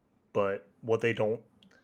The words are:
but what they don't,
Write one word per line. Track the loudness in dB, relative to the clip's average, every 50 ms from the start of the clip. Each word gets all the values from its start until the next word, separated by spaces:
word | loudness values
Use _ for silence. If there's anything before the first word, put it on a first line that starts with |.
| _ _ _ _ _ _ -2
but | 0 0 0 -2 -4 -8 _ _ _ -4
what | -2 0 2
they | 2 0 0
don't, | 0 0 -2 -2 -4 -8 _ _ _ _ _ _ _